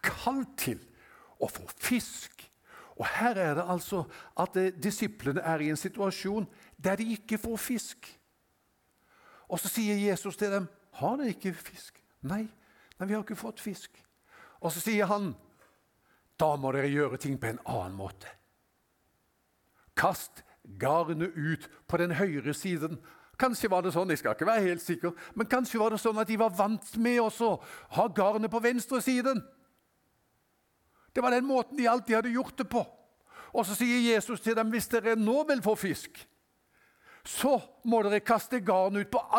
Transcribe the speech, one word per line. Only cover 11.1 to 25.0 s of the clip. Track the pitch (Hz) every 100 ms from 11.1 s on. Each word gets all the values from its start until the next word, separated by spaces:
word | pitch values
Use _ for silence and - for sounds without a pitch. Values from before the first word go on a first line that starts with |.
| 262
dere | 269
ikke | 175 190
fisk?» | 165 - - - - _ _
«Nei, | 131 196 220 - _ _ _ -
nei, | 190
vi |
har | 214
ikke | - 208
fått | 226 -
fisk.» | 220 185 - _ _ _ _ - - -
Og | 165
så | 160
sier | 214 214 190
han, | 208 196 117 - _ _ _ _ _ _ _ _ -
«Da | 156 147
må | 135
dere | 135 139
gjøre | 143 147 127
ting | 139 135
på | 113
en | 110 -
annen | 113 92 95
måte. | 95 - - - _ _ _ _ _ _ _ _ _ _ _ _ _ _ _ -
Kast | 175 180 - - - _ - 98
garnet | 131 160 165 160 175 165
ut | 151 160 - - -
på | 170
den | 175
høyre | 160 196 143 127
siden.» | 147 190 170 156 160 - - - -
Kanskje | 262 233 220
var | 185 185
det | 170
sånn, | 190
jeg | 151
skal | - 107
ikke | 170
være | 226 190
helt | 170
sikker, | - 170